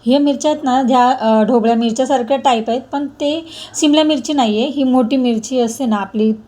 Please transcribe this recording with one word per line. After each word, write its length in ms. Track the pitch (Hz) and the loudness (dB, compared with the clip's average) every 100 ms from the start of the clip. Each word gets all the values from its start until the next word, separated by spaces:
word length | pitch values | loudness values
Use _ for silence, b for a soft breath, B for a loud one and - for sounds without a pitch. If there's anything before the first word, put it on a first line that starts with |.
| 226 | 2
ह्या 140 | 277 | 2
मिरच्या 320 | 285 269 302 | 2 0 -2
आहेत 120 | 302 | -2
ना, 80 | 285 | -2
ह्या, 380 | 254 262 262 247 | 0 2 4 2
अ, 340 | 262 220 220 | 2 2 2
ढोबळ्या 320 | 214 240 220 233 | 2 2 2 0
मिरच्यासारख्या 600 | 233 220 262 262 233 269 | 0 -2 0 0 0 0
टाईप 320 | 277 233 220 | 0 0 -2
आहेत, 120 | 233 | -6
पण 260 | 262 285 285 | -4 -6 -6
ते 380 | - 294 311 330 B B - | -4 -4 -4 -8 B B -2
सिमला 280 | 311 302 | 2 4
मिरची 300 | 311 302 - | 2 0 -2
नाही 280 | 277 233 214 | 0 0 0
आहे, 100 | 269 | -2
ही 120 | 277 | 0
मोठी 340 | 262 254 233 277 | 2 2 2 0
मिरची 420 | 247 226 - 254 | 0 -2 -4 -2
असते 260 | 233 226 262 | -2 -2 -2
ना 100 | 208 | -2
आपली 380 | 196 220 220 220 | -4 -2 0 -2